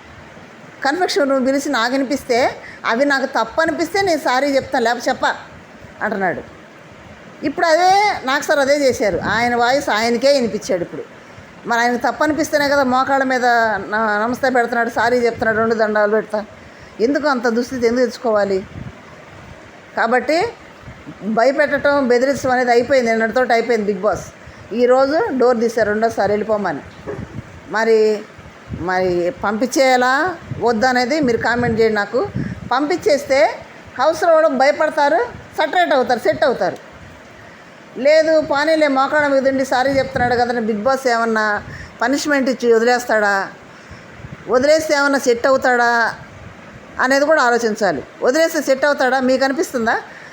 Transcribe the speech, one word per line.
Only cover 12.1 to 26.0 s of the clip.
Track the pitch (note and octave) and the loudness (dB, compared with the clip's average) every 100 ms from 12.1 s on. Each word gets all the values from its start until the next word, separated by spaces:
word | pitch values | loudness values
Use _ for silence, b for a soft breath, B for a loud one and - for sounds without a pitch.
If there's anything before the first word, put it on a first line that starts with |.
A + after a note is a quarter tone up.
తప్పు | A#3 | 0
అనిపిస్తేనే | D#4 D4 C#4+ D4+ C#4+ | 0 0 0 0 2
కదా | C#4+ | 0
మోకాళ్ళ | C4 B3+ C4 C4+ | 2 0 0 0
మీద | C4 B3+ B3 | 0 0 2
న-, | A#3+ A3+ G3 F#3+ G#3+ A3 G#3 | 2 2 -2 -4 -2 0 0
నమస్తే | A3+ B3+ C4 | -2 -2 0
పెడుతున్నాడు, | B3+ A#3 A#3+ A#3 | 0 0 -2 -2
సారీ | B3 A3+ B3 A#3 | 0 0 2 0
చెప్తున్నాడు, | A#3 A3+ G#3+ | 0 -2 0
రెండు | A3+ A3+ | 0 0
దండాలు | G#3+ G#3+ G#3 | 0 0 0
పెడతా. | A3 - G#3+ G#3 B B B B - | 0 -2 -6 -8 B B B B -4
ఎందుకు | A#3 C#4+ D4 | -2 0 0
అంత | B3+ A#3+ | 0 0
దుస్థితి | A3+ B3 C4 A#3 | -2 -4 -2 0
ఎందుకు | B3 A#3+ | 2 -2
తెచ్చుకోవాలి? | - A#3+ G#3 G3 F#3+ G3+ - - - - - - - - - - - - - | -2 -2 0 0 -2 -6 -14 -16 -18 -20 -20 -20 -20 -20 -20 -20 -20 -10 -4
కాబట్టి | A3+ B3 B3 D#4+ A#4 - - - - - - - | 0 0 2 0 0 -6 -20 -20 -20 -18 -18 -10
భయపెట్టడం, | G3 A3 A#3+ D4 C#4+ C#4 C#4+ C#4+ B3+ | -4 2 2 2 0 0 0 2 2
బెదిరించడం | A#3+ C4 B3+ C4 | 2 2 0 0
అనేది | B3 B3 | 0 2
అయిపోయింది, | A#3+ B3 C4+ A#3 | 2 2 2 2
నిన్నటితోటి | A3+ A3+ B3 B3+ | 0 0 0 2
అయిపోయింది | A#3 A#3 A3+ G3+ | 2 2 0 -2
బిగ్ | F#3+ | -2
బాస్. | G3+ E3 - - B B - | -2 -2 -6 -20 B B -8
ఈరోజు | A3+ B3 B3+ C4+ D#4 A4+ C4 | 0 4 4 4 2 0 2
డోర్ | A#3+ A#3+ | 2 2
తీశారు | A3+ A#3 G#3 | 0 0 0
రెండోసారి | G#3+ | 0